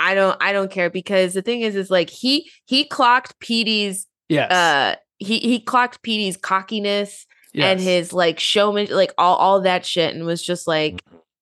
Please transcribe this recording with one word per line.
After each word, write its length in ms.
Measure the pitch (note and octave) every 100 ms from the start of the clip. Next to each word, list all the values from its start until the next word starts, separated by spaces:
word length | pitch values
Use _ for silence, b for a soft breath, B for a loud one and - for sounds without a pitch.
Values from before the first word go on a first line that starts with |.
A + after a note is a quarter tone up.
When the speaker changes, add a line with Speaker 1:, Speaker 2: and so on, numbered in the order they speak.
Speaker 1:
I 140 | F3 G3
don't, 200 | F#3+ -
I 100 | F#3+
don't 160 | G3+ F#3+
care, 200 | F#3+ F3
because 420 | F#3 F3+ G3 F#3
the 60 | F#3+
thing 180 | F#3+ A#3+
is, 160 | A3+ G3
is, 120 | F#3+
like, 220 | F#3 E3+
he, 400 | - B3+ C#4+ - b
he 200 | - C4
clocked 540 | D4 - A#3+ B3+ B3+ -
Petey's 680 | - A3+ A3 G#3+ G3+ F#3+ - _ -
Speaker 2:
Yes. 220 | D3+ B2+
Speaker 1:
uh, 460 | F3+ E3+ C#3+ A2 - _ -
he, 200 | G3 A3+
he 220 | A#3 A#3+
clocked 420 | - B3 B3 -
Petey's 340 | A#3 G#3+ G3 F3+
cockiness 880 | - F#3+ F#3+ A3 G3+ G3+ G3+ - - b b
and 260 | - F#3 F#3
Speaker 2:
Yes. 20 |
Speaker 1:
his, 300 | F#3 F3+ E3+
like, 260 | F3+ E3+ E3
showman-, 480 | - G#3 G#3 G#3 G#3
like, 220 | F#3+ F#3 -
all, 180 | F3 F3+
all 240 | F#3 G3
that 240 | F#3 F3+ -
shit, 280 | F3 D#3+
and 100 | D#3 E3
was 160 | E3+
just 240 | - F3 -
like, 280 | D#3 D#3
Speaker 3:
Mm-hmm. 220 | F2+ - E2+ _ _